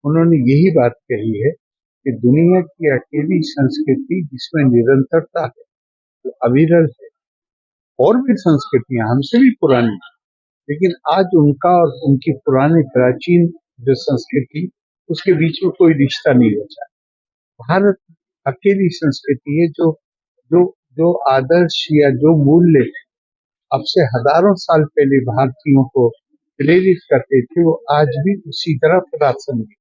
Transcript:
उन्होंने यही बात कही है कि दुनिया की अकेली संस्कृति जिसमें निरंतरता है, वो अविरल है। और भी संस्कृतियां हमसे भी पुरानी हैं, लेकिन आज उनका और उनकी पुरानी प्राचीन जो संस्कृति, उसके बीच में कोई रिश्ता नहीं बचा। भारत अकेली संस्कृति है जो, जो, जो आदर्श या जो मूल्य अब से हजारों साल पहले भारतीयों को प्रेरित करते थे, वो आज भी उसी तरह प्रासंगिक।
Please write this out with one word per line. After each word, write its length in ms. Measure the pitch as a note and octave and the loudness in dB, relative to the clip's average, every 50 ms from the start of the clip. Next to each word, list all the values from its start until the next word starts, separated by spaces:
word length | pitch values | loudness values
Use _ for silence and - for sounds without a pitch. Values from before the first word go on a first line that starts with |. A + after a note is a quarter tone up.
| - | -4
उन्होंने 320 | C#3+ D3+ E3 E3 E3+ E3 | -2 0 0 2 2 2
यही 340 | D3 A#2+ B2 C3+ D3 F3 F#3+ | 2 2 2 2 4 2 2
बात 220 | D#3+ C#3+ A#2+ A#2+ | 2 2 0 0
कही 500 | - _ _ _ B2 G#2+ G#2+ A2+ A2 G2+ A2 | -2 _ _ _ -8 -6 -4 -6 -6 -2 -4
है 60 | C#3+ D#3+ _ _ _ _ _ _ _ _ _ _ | -4 -4 _ _ _ _ _ _ _ _ _ _
कि 80 | C#3 | -8
दुनिया 480 | A#2+ A2 A2+ A#2+ C3+ D#3 E3+ F3 F#3 F#3 | -8 -2 0 2 2 4 4 2 2 2
की 340 | F3+ D#3 _ _ E3 D3+ C3+ | 0 -4 _ _ -2 -2 -2
अकेली 480 | B2 - _ - D3+ D3 D#3+ F#3 E3+ | -2 -6 _ -8 -6 -4 -2 -2 -2
संस्कृति 880 | D3 - - C#4+ C3+ C3 - - - - C3+ C#4 - - F3 F#3+ E3+ C#3+ | -4 -6 -4 -2 -2 -2 -2 -4 -2 -2 -2 -4 -2 -6 -6 -6 -6 -8
जिसमें 320 | C3 B2 - - - D#3 C#3+ | -12 -16 -16 -8 -4 0 0
निरंतरता 800 | C3 A#2+ A#2+ A2+ B2 C3+ C3+ C3 - - E3 D#3+ _ _ E3+ | 2 2 2 2 2 2 0 0 0 -2 -4 -4 _ _ -8
है, 200 | D3+ A#2+ _ _ - _ _ _ _ _ _ _ _ _ _ _ _ | -8 -8 _ _ -20 _ _ _ _ _ _ _ _ _ _ _ _
वो 40 | B2+ | -16
अविरल 580 | - _ B2+ A#2+ B2 C#3 E3 D#3 E3+ E3+ E3 C#3+ - _ | -12 _ -4 0 2 2 2 4 4 2 2 0 -4 _
है। 60 | G#2 - _ _ _ _ _ _ _ _ _ _ _ _ _ _ _ _ _ - | -20 -20 _ _ _ _ _ _ _ _ _ _ _ _ _ _ _ _ _ 0
और 180 | B2+ E3 A3+ | 0 2 2
भी 180 | B3 C4+ C4 A3+ | 0 0 -2 -2
संस्कृतियां 760 | - - E3+ D#3 C#3 - - - B2 - _ C3 A#2 A2 G#2+ | 0 2 0 0 0 -2 -2 -4 -4 -4 _ -6 -4 -2 -2
हमसे 280 | B2 C3+ C#3 - - A#3+ | -2 -2 -2 0 0 2
भी 120 | C4+ C4 | 2 2
पुरानी 420 | - _ - D3 C3 A#2+ A#2+ A2+ | 2 _ 0 0 2 2 0 -2
हैं, 200 | G#2 F#2 - - _ _ _ _ _ _ _ _ _ _ _ - | -4 -6 -14 -20 _ _ _ _ _ _ _ _ _ _ _ -10
लेकिन 420 | D3 D3+ F#3 F#3 - - _ D3 | -6 -2 -2 -2 -2 -4 _ -2
आज 140 | D#3 F#3 F#3+ F3+ F#3+ | 0 0 0 2 2
उनका 340 | E3 D3 D3 C#3 - - F3 | 2 2 2 0 0 0 2
और 400 | F3+ F3 E3+ D#3 - - - C#3+ | 2 2 2 0 -2 -4 -2 -2
उनकी 220 | C#3 C3 - E3 | -2 0 0 -6
पुरानी 500 | C#3+ C#3+ _ D3 C3+ C3 C#3 D3+ E3 E3 | -6 -4 _ -2 0 2 2 2 2 2
प्राचीन 640 | C#3+ C3+ - B2+ B2+ B2+ C3 D3 - E3+ F3 F3 E3+ E3+ E3 - _ _ _ _ | 0 0 0 0 0 0 0 -2 -2 0 2 2 2 0 -2 -10 _ _ _ _
जो 140 | A#2 C3+ C3+ | -2 -2 -2
संस्कृति, 760 | - - - F3+ - - _ - D3 B2+ _ _ D3+ F3+ F#3 _ _ _ _ _ _ _ _ | -2 -2 -4 -4 -4 -4 _ -4 -4 -4 _ _ -10 -10 -10 _ _ _ _ _ _ _ _
उसके 240 | E3 - - G3 | -10 -6 -2 -2
बीच 280 | F3+ D3+ D#3+ E3 - - - | 0 0 0 -2 -2 -4 -6
में 80 | F3+ - _ | -6 0 _
कोई 140 | F3+ E3 | 2 2
रिश्ता 400 | D#3+ C#3 C#3 C3 - - - D#3 | 4 2 0 -2 -2 -4 -2 0
नहीं 180 | C3+ B2 A#2+ G#2+ | 2 4 2 2
बचा। 360 | G2+ G#2 G#2 - - - - _ _ _ _ _ _ _ _ _ _ _ _ _ _ _ | 0 -2 -8 -10 -16 -20 -20 _ _ _ _ _ _ _ _ _ _ _ _ _ _ _
भारत 540 | A#2 A#2+ E3 F#3+ G3+ G#3 F#3+ _ _ _ E3 _ _ _ _ _ _ | -6 -2 -2 0 2 0 0 _ _ _ _ _ _ _ _ _ _
अकेली 420 | C#3 C3+ _ _ G3 G3+ G3 F#3+ F3 | -8 -8 _ _ 0 2 2 0 -2
संस्कृति 720 | E3+ - E3 D3 C3 - _ - C#3 B2 _ D3 C#3+ D#3 | -2 -2 -4 -4 -4 -4 _ -6 -6 -4 _ -6 -2 -2
है 80 | E3+ E3 | -2 -2
जो, 320 | D3 - E3 D#3+ D#3 _ _ _ _ _ _ _ _ _ _ | -2 -2 -2 -2 -2 _ _ _ _ _ _ _ _ _ _
जो, 320 | _ D#3 F3 F3 F#3+ - _ _ _ | _ 0 0 0 0 -4 _ _ _
जो 200 | B2+ C3+ D#3+ F3 | _ -2 0 0
आदर्श 760 | F3 - - C3+ C3+ C3+ C3 C3 E3 F3 F3 D#3+ - - - - | 0 0 0 0 0 0 0 2 2 2 2 0 -2 -8 -4 0
या 180 | D#3 D3 D3 C#3 | 2 2 2 2
जो 340 | C3 B2+ C#3 D#3 E3 D#3 C#3+ | 2 2 2 2 2 4 4
मूल्य 460 | C#3 D#3 E3+ F3 E3+ D#3+ C#3 A2+ - - - _ _ _ _ _ _ _ _ _ _ _ _ _ _ | 4 4 4 4 4 4 2 2 0 -6 -18 _ _ _ _ _ _ _ _ _ _ _ _ _ _
अब 80 | C#3 C3 - | -6 -6 -6
से 180 | - - F#3+ | -4 -2 -2
हजारों 520 | D#3 A#2 A2+ B2 A#2 C#3+ D3 E3 F#3 G#3 G3 | 0 0 -2 -2 -2 0 0 2 2 0 -2
साल 300 | F3+ - - E3+ D#3+ D3+ | -2 -2 0 0 0 0
पहले 360 | C#3+ _ D3+ C#3+ C3+ C#3 C3+ | 0 _ -2 0 2 2 0
भारतीयों 640 | A#2+ A#2+ A2 B2+ C3+ C3 C3 _ _ D3+ C#3 C3+ C3 | 0 -2 -2 -2 -2 -2 -4 _ _ 0 2 2 2
को 240 | B2+ _ C3+ A#2+ A#2 A2+ _ _ _ _ _ _ _ _ _ | 0 _ 0 0 0 -2 _ _ _ _ _ _ _ _ _
प्रेरित 400 | C#3 D3 E3+ F#3 F#3 F#3+ F3+ F3 _ _ | 0 2 2 2 2 2 0 -2 _ _
करते 320 | D3 B2+ - _ C#3 C3 | -2 -2 0 _ 0 0
थे, 200 | B2 - - F3 | 0 0 -2 0
वो 220 | E3+ D#3+ D#3+ - - - | 0 0 0 -2 -4 -2
आज 160 | D3 D3 D3+ | 0 0 0
भी 360 | C#3 B2 C#3 D3 F#3+ G3+ G3 - D#3 | 0 -2 -4 -2 -2 -4 -4 -8 -16
उसी 300 | - - - E3+ D#3 B2 | -14 -10 -6 -6 -4 -2
तरह 200 | - D#3 F3 F#3 | 0 0 0 0
प्रासंगिक। 800 | F3+ _ - - D3 C3+ - - - - - A#3 A3 G#3+ _ _ | -2 _ -6 -2 -2 -2 -2 -4 -8 -8 -8 -8 -8 -8 _ _